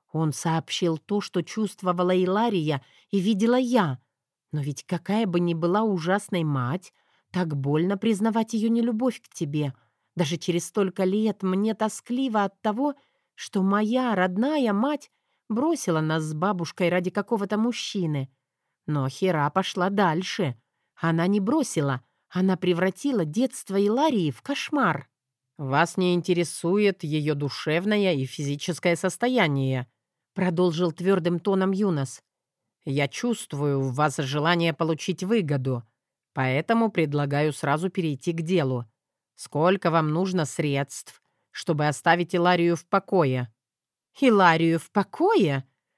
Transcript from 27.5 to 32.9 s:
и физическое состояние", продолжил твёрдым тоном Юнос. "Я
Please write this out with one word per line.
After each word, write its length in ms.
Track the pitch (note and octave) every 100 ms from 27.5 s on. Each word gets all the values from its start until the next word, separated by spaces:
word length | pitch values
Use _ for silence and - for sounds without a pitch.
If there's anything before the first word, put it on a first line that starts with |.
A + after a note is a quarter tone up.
| - - D#3 G3 G#3 G3
и 100 | D3+
физическое 720 | C3 - C#3+ C#3+ - D#3+ F3+ E3+
состояние", 880 | F#3 - B3 B3+ F3 C#3 C3+ C3 B2+ _ _ _ _
продолжил 580 | - F3+ E3+ F3+ D#3+ F3
твёрдым 460 | D#3 F3+ G3 E3+ E3+
тоном 320 | G3+ F#3+ F#3+
Юнос. 500 | F#3+ G#3 D#3 C3+ - _ _ _ _ _ _
"Я 240 | -